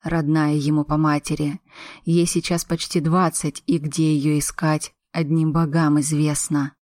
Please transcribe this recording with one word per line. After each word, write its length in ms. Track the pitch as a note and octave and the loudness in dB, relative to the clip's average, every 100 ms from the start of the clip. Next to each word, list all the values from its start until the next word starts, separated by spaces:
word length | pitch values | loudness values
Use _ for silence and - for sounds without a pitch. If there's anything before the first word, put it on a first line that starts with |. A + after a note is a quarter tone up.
родная 520 | - E3+ D3 D#3 D3+ D3+ | -4 -2 2 2 2 2
ему 280 | C#3+ D3+ | 2 0
по 120 | D3 D3+ | 0 2
матери. 640 | D#3 D3 - D3+ D3 E3 _ - - - | 2 0 -2 -4 -4 -6 _ -20 -20 -8
Ей 220 | - E3+ E3+ | 0 2 2
сейчас 380 | E3+ - E3+ | 0 -2 -4
почти 340 | - E3 - F3 | -2 -6 -2 -2
двадцать, 640 | D#3+ F3+ F3 - D3+ - - | 2 2 2 0 -6 -4 -2
и 120 | E3+ | -2
где 380 | D3 D#3 D#3 D3 | -2 0 2 2
ее 200 | D3+ D3 | 2 0
искать, 560 | - - D#3+ D3+ - _ _ | -2 -2 0 0 -4 _ _
одним 400 | E3+ D3 D#3+ D#3 | -4 0 2 2
богам 480 | D#3+ D#3+ E3 D3+ D3 | 2 0 2 2 2
известно. 720 | D3 D3 D3+ D3 - D3 C#3 - | 2 0 0 -2 -2 -2 -4 -8